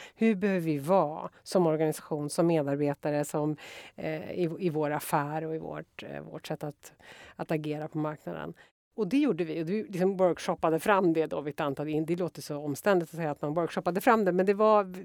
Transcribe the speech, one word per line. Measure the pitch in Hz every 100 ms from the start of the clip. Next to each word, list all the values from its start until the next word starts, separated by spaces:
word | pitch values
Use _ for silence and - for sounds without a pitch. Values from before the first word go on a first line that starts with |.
| - -
Hur | 226 196
behöver | 202 190
vi | 165 147
vara | 143 190 147 165 - -
som | - 190 165
organisation, | 156 156 151 - 151 147
som | - 170
medarbetare, | 165 139 143 143 139 156 147 147
som, | 156 151 147 - - - -
eh, | 156 156 -
i, | - 170 165
i | 180
vår | 156 147
affär | 151 - 156 147 156 160
och | 160
i |
vårt, | 160 151 160 -
eh, | - -
vårt | - 156 -
sätt | 160
att, | 151 - - - - - - -
att | -
agera | 156 151 151 151
på | 156
marknaden? | 151 151 - 160 151 170 - _ _ -
Och | 196
det | 269
gjorde | 294 165
vi. | 165 156
Och | 160
vi | 214
liksom | - 180 185 185
workshoppade | 185 160 - 170 170 160
fram | 208 196 180
det | 160 151
då | 170
vid | 147
ett | 143
antal | 147 135 151
in-, | 151 156
det | 170
låter | 165 -
så | - 147
omständigt | 151 139 - 185 160
att | 165
säga | 160
att | 143
man | 147
workshoppade | 160 160 - 175 180
fram | 262 220 190
det, |
men | 180 190
det |
var, | 202 214 208 190 180